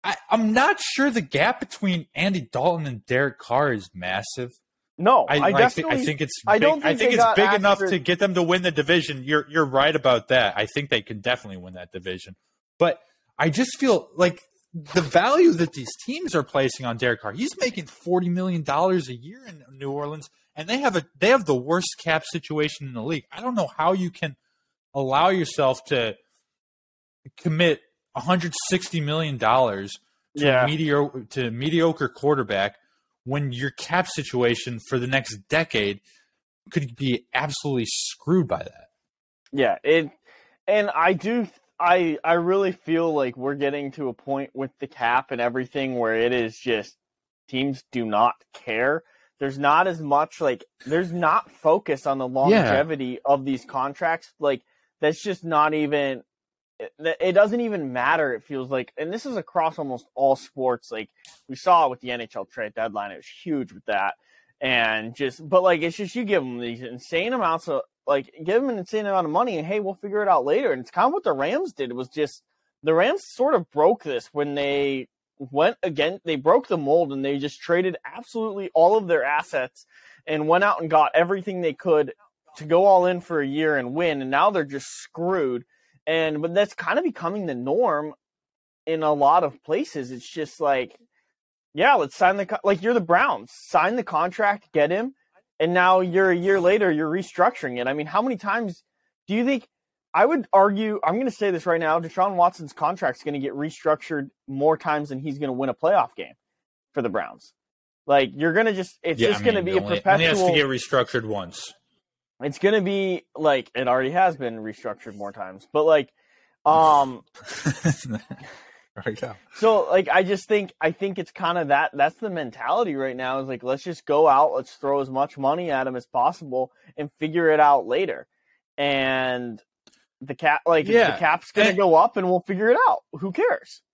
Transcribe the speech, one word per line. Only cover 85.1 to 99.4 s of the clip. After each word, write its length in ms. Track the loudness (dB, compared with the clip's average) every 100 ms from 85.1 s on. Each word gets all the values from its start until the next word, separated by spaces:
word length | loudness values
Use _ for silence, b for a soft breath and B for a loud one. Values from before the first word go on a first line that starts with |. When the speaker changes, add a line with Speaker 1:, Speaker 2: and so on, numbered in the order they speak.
| -6 -4 0 -2 -4 -8 _ _ _ -4
Speaker 2:
And, 340 | 0 0 -2
but 140 | -2 0
that's 180 | 0
kind 240 | -2 -2 0
of 60 |
becoming 420 | -2 -4 -6 -6 -6
the 80 |
norm 600 | -6 -2 0 2 0 -4 -12 _ _ _ _ _ _ -6
in 160 | -2
a 100 | 0
lot 300 | 2 4 4
of 180 | 2 -6
places. 460 | -4 -4 -4 -8 -10
It's 180 | -12 -14
just 320 | -10 -10 -4
like, 380 | 0 0 -2 -10 _ _ _ _ _ _ _
yeah, 200 | 0 4 4
let's 200 | 0 2
sign 220 | 2 2
the 80 | -4
co-, 100 | -2
like, 180 | 0 0
you're 140 | 2 0
the 60 |
Browns, 500 | 2 2 2 -2 -8
sign 420 | -20 -2 0 2 -2
the 60 |
contract, 680 | -4 -2 -2 0 -2 -2 _
get 180 | 0 0
him. 240 | 0 -4 -10 _ _ _ _
And 140 | 0
now 260 | 4 4 4
you're 320 | 2 2 2
a 40 | 2
year 240 | 2 0
later, 300 | 2 0 2
you're 180 | 0 -2
restructuring 680 | -4 -6 2 2 2 -8 -4
it. 60 | -4
I 60 |
mean, 140 | -4 -2
how 160 | -2
many 140 | -2 -4
times 460 | -4 -4 -4 -10 _ _ _ _ _
do 80 |
you 100 | -2